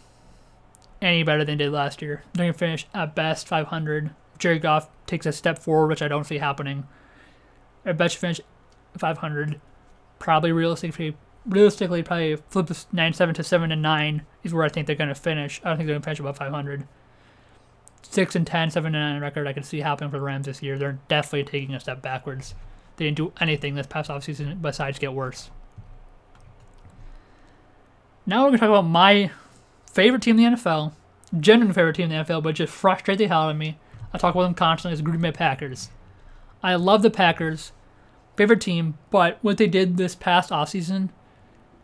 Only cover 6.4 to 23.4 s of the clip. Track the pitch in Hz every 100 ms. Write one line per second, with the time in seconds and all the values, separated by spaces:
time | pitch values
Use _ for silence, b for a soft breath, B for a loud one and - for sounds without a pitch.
6.4 | 147 139 139 139 139 b b b b b
7.4 | b b _ _ 196 160 170 - 175 165
8.4 | - _ _ _ _ - 160 160 160 147
9.4 | 151 151 - - _ _ _ - - 156
10.4 | 170 165 165 165 170 - 156 151 - -
11.4 | 233 190 208 202 185 175 165 170 160 151
12.4 | - 190 160 170 - 175 165 - 170 165
13.4 | 160 175 165 156 156 156 151 151 - _
14.4 | 170 165 151 165 147 151 151 139 165 156
15.4 | 143 - 180 160 156 147 156 151 139 139
16.4 | 139 147 139 143 - b b b b b
17.4 | b b b b _ _ - - 180 180
18.4 | 165 170 165 165 160 151 147 143 143 151
19.4 | 143 139 135 156 151 143 147 139 139 139
20.4 | 139 131 139 139 143 135 - 151 147 147
21.4 | 139 143 135 131 - 131 131 131 147 131
22.4 | - - b b b - 151 151 165 -